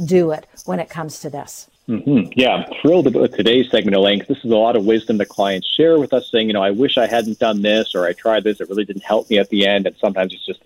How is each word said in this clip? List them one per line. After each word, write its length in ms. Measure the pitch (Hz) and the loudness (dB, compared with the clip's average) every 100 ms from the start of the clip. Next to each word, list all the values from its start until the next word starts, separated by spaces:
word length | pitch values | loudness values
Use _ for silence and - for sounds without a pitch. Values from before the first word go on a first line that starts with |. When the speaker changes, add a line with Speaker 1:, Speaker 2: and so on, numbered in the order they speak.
| 165 | 0
Speaker 1:
do 260 | 180 165 | 2 2
it 160 | 156 - - | -2 -10 -18
when 160 | - 185 | -8 -8
it 100 | 160 | -8
comes 300 | 165 156 - | -10 -12 -12
to 100 | 151 | -12
this. 380 | 139 139 - - _ - | -12 -14 -18 -20 _ -8
Speaker 2:
Mm-hmm. 420 | 107 - 139 90 - | -4 0 0 0 0
Yeah, 160 | 127 | 2
I'm 200 | 90 - - | 0 -4 -2
thrilled 260 | 143 180 135 | 2 4 4
about 260 | 127 127 | 2 0
today's 360 | - 104 123 - | 0 2 2 2
segment, 280 | 113 101 98 | 0 2 2
Elaine, 220 | 98 101 | 2 2
'cause 100 | - | -2
this 160 | 139 117 | -4 0
is 60 | |
a 40 | 113 | 2
lot 220 | 113 117 | 4 2
of 80 | 101 | 2
wisdom 320 | 113 110 107 | 0 0 -4
that 100 | 98 | -4
clients 400 | - 98 95 - | -2 -2 -2 -4
share 320 | - 160 160 | 0 2 2
with 140 | 135 | 2
us, 180 | 127 - | -2 -2
saying, 160 | 117 110 | -2 0
you 60 | |
know, 100 | 104 | 0
"I 80 | 98 | 0
wish 260 | 101 139 131 | 0 0 0
I 100 | 113 | 0
hadn't 320 | 117 110 107 | 0 -2 -2
done 220 | 113 104 | -2 0
this," 320 | 104 110 107 | 0 0 0
or, 120 | 95 87 | -2 -2
"I 80 | |
tried 320 | 87 113 110 104 | -2 -2 0 0
this, 160 | 101 | -4
it 80 | 90 | -6
really 160 | 98 101 | -6 -6
didn't 180 | 98 | -6
help 260 | - 110 - | -2 -2 0
me 80 | 104 | 0
at 120 | 98 | 0
the 180 | 104 98 | 0 2
end." 180 | 101 95 | 0 -2
And 120 | - | -4
sometimes 360 | 107 95 92 | -4 -2 -4
it 60 | 92 - | -6 -14
just 160 | 92 | -12